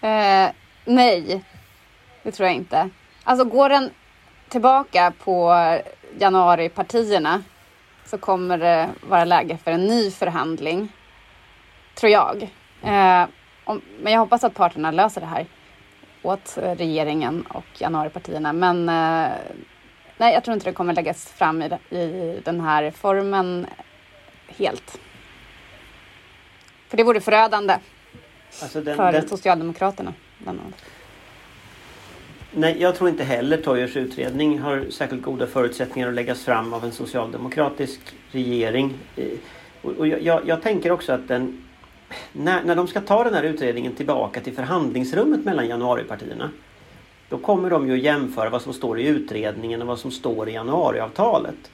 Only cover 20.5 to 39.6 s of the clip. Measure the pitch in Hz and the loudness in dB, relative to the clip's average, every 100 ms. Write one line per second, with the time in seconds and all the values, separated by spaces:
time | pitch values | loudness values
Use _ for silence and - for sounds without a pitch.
20.5 | 214 185 180 175 170 165 170 - - 170 | -4 -4 -4 -2 0 -2 -6 -10 -2 0
21.5 | 160 156 180 _ 175 170 185 170 170 - | 0 -4 -8 _ -6 -4 -4 -6 -6 -6
22.5 | 170 165 151 151 - 202 196 196 196 180 | -4 0 0 0 -4 0 0 0 -2 -2
23.5 | 180 - - - _ _ - - - - | -4 -8 -14 -20 _ _ -20 -20 -20 -20
24.5 | - 196 - - - - - - - - | -6 -4 -4 -14 -20 -20 -20 -20 -20 -20
25.5 | - - - - - - - - - _ | -20 -20 -20 -20 -20 -20 -20 -20 -20 _
26.5 | _ _ _ _ 226 226 220 208 214 220 | _ _ _ _ 2 4 4 4 4 6
27.5 | 214 202 175 - _ _ - - - _ | 2 2 0 0 _ _ -20 -20 -20 _
28.5 | - 139 156 147 147 185 175 190 196 196 | -16 -10 -8 -6 0 2 2 0 -4 0
29.5 | 175 165 165 190 196 - - - _ - | 0 0 -2 -4 -4 -12 -12 -20 _ -14
30.5 | - - 190 - - - - - - - | -12 -14 -18 -20 -20 -20 -20 -20 -20 -20
31.5 | - - - - - - - - - - | -20 -20 -20 -20 -20 -20 -20 -20 -20 -10
32.5 | - 160 165 180 180 180 147 135 120 131 | 0 0 2 0 2 0 0 -2 -2 0
33.5 | 160 156 127 123 139 127 131 127 131 151 | 0 2 0 0 -4 -6 -6 -6 0 0
34.5 | 143 143 139 127 - 135 127 135 131 123 | 0 -2 -4 -6 -6 -6 -6 -8 -6 -4
35.5 | 135 120 120 127 135 123 120 123 123 - | -2 -2 -2 -8 -4 -4 -4 -4 -6 -2
36.5 | 117 113 117 117 113 117 127 110 - 127 | -2 -2 -6 -8 -10 -8 -6 -6 -8 -8
37.5 | 151 143 - 131 - - - - 131 123 | -2 -2 -2 -8 -8 -18 -20 -10 -6 -2
38.5 | 120 113 120 135 131 - - - - - | -2 -2 0 -2 -4 -14 -10 -8 -8 -14
39.5 | - | -20